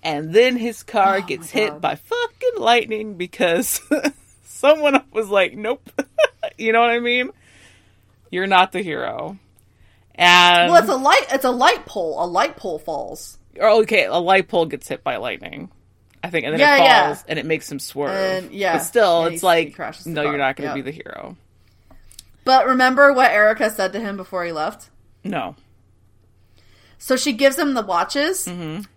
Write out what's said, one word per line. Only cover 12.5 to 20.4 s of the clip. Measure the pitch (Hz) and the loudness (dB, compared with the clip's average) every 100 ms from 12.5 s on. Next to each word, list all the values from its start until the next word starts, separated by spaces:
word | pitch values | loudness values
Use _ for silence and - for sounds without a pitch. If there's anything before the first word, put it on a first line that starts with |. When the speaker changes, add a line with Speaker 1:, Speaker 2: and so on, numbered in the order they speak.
| - | -4
Speaker 2:
pole | 196 156 | -10 -10
falls. | - 147 113 156 - - _ - | -8 -10 -10 -14 -18 -20 _ 0
Speaker 1:
Or, | 214 226 | 2 4
okay, | 220 214 104 | 4 2 2
a | 151 | -2
light | 175 190 185 | 2 2 2
pole | 185 160 | -2 -2
gets | 135 - | -6 -10
hit | 131 | -8
by | - 101 | -6 -6
lightning, | 120 98 85 - 190 _ _ _ _ _ | -8 -10 -12 -16 -16 _ _ _ _ _
I | 180 | -6
think, | 170 131 | -6 -4
and | |
then | 160 | 2
Speaker 2:
Yeah, | 285 277 | 4 6
Speaker 1:
it | |
Speaker 2:
yeah. | 262 233 170 | 6 6 2
Speaker 1:
falls, | 147 - | -4 -8
and | 156 | -8
it | 143 | -4
makes | 156 - | -6 -6
him | 139 | -14
swerve. | - 139 147 196 190 190 | -12 -8 -6 -4 -4 -6
Speaker 2:
And, | 185 | -8
yeah, | 196 190 | -6 -4
Speaker 1:
But | 160 | -4
still, | 160 233 202 170 165 | -2 0 2 2 0
Speaker 2:
and | |
Speaker 1:
it's | 165 | -2
Speaker 2:
he, | 185 | 2
Speaker 1:
like, | 170 151 | 2 0
Speaker 2:
he | |
crashes | - 160 160 | -8 -12 -10
the | 165 | -10
Speaker 1:
"No, | 156 | -4
Speaker 2:
car. | 147 | -4
Speaker 1:
you're | |
not | 143 | -2